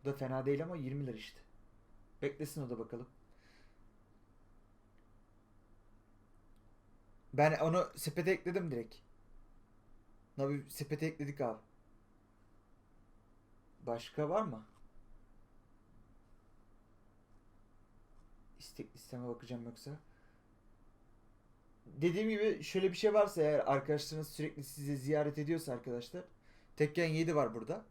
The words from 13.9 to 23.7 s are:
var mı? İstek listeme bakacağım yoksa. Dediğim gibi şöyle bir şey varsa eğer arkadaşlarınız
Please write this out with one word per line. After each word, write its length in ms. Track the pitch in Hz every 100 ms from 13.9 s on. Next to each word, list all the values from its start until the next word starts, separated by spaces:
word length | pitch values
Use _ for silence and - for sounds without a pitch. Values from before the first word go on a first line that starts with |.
| 117 - - 151
var 120 | 190
mı? 240 | 196 110 - - - - - - - - - - - - - - - - - - - - - - - - - - _ - - - - - - - - - - - - -
İstek 360 | - - 110 127
listeme 320 | - 123 123
bakacağım 380 | 117 120 123 117
yoksa. 340 | 117 - 151 - - - - - - - - - - - - - - - - - - -
Dediğim 440 | 139 170 175 220
gibi 340 | 214 214 -
şöyle 280 | 160 190 185
bir 60 | 180
şey 160 | 214
varsa 280 | 214 202 170
eğer 180 | 151 147
arkadaşlarınız 680 | -